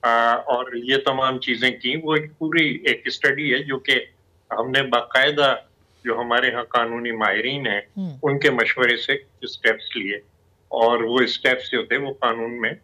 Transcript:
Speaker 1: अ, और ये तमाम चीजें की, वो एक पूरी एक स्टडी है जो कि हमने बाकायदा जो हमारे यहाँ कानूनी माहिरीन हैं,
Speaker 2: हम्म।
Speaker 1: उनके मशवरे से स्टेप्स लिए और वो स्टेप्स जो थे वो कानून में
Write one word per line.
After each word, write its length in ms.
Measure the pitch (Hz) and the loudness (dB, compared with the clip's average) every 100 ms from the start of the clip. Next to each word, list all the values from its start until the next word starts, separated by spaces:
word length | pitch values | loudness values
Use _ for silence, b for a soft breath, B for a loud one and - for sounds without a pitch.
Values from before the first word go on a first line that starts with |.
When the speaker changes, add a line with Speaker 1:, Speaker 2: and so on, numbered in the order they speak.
Speaker 1:
अ, 420 | 120 117 117 120 - | 4 4 4 2 0
और 300 | 123 127 123 | -2 -2 -8
ये 200 | 120 139 | 0 0
तमाम 400 | 139 135 131 127 | 2 0 0 -2
चीजें 420 | 127 117 127 117 | -4 0 0 0
की, 180 | 123 147 | -4 -4
वो 180 | 156 156 | 0 -2
एक 160 | 151 - | -2 -6
पूरी 440 | 160 165 156 117 147 | -2 2 0 0 -2
एक 160 | 117 - | -2 -4
स्टडी 420 | - 143 139 147 | -2 0 0 0
है 140 | 127 | -2
जो 140 | 147 135 | -2 -6
कि 160 | - 127 - _ _ _ _ | 0 -2 -2 _ _ _ _
हमने 280 | 110 127 131 | -4 0 0
बाकायदा 880 | 139 120 - 131 139 147 139 117 - _ _ _ 120 | 2 0 2 2 2 4 2 2 -6 _ _ _ -4
जो 100 | 113 | -4
हमारे 340 | 120 120 127 | 0 2 2
यहाँ 140 | 120 | -2
कानूनी 480 | 117 123 117 117 120 | -2 0 0 -2 -6
माहिरीन 560 | 113 107 101 120 139 127 | -2 0 0 -2 -4 -2
हैं, 200 | 101 - - | -4 -6 -8
Speaker 2:
हम्म। 220 | 185 135 | -8 -2
Speaker 1:
उनके 280 | 147 139 147 | -2 2 2
मशवरे 460 | 123 110 - 120 120 | 2 0 2 2 2
से 280 | - 139 - _ 123 | -2 -4 -4 _ -14
स्टेप्स 480 | - 117 110 - - | -2 0 0 -4 -8
लिए 240 | 98 101 _ _ _ _ _ | -6 -8 _ _ _ _ _
और 340 | - 117 120 113 | 2 4 4 2
वो 220 | 123 120 | 2 2
स्टेप्स 420 | - 135 127 - | 2 0 0 0
जो 120 | 123 | -4
थे 140 | 113 127 | 0 -2
वो 140 | 139 | -2
कानून 400 | 135 123 117 117 | -2 -2 0 -4
में 200 | 120 113 160 | -4 -4 -6